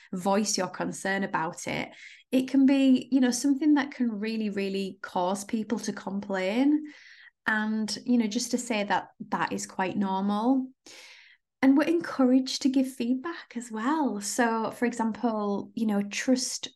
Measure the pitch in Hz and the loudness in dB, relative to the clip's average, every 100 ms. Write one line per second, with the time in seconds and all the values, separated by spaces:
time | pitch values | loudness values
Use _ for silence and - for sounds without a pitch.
0 | - 190 196 202 208 - 180 - 175 170 | -12 -4 0 0 0 -2 -4 -6 -6 -4
1 | 196 196 196 165 160 175 - 151 - - | -4 -2 -2 -2 -4 -6 -8 -6 -8 -12
2 | - - _ 262 262 277 269 277 269 254 | -20 -20 _ -2 2 4 6 6 6 4
3 | - 262 254 240 285 277 302 285 262 - | 2 2 2 2 0 2 4 4 2 -2
4 | 240 208 220 226 214 196 196 196 196 196 | -2 -2 -4 -2 -2 -2 -2 -2 -4 -8
5 | - 190 180 202 - 226 208 214 - 202 | -6 -2 0 -2 -4 -4 -2 -4 -4 -8
6 | 196 196 202 190 185 226 277 302 302 - | -6 -6 -4 -2 0 2 4 2 -2 -14
7 | - - - _ - 214 214 220 214 - | -20 -20 -20 _ -2 0 0 -2 -4 -4
8 | - 247 220 240 - 240 - 214 202 185 | 2 2 2 -2 -2 -4 -2 -2 0 -2
9 | - - - 185 165 196 - - 185 202 | -2 -12 -6 -4 -2 -4 -6 -4 -2 0
10 | 196 190 202 208 233 269 262 _ - - | 0 0 0 0 2 2 -2 _ -20 -20
11 | - - - _ _ _ 269 277 302 330 | -20 -20 -20 _ _ _ 4 6 4 0
12 | - - 254 262 262 - 262 262 262 - | -2 2 4 4 2 0 2 2 0 -2
13 | 233 262 339 330 - 240 233 220 240 311 | -2 -2 -4 -10 -12 -12 -10 -6 -2 0
14 | 262 208 - - 233 226 220 - 240 240 | 0 -2 -4 0 0 0 -4 -2 -2 0
15 | 226 208 240 214 208 202 - - 220 202 | -4 -2 -2 -2 -2 -2 -6 -4 0 0
16 | 202 - - 254 - - - | -2 -2 0 2 0 -8 -10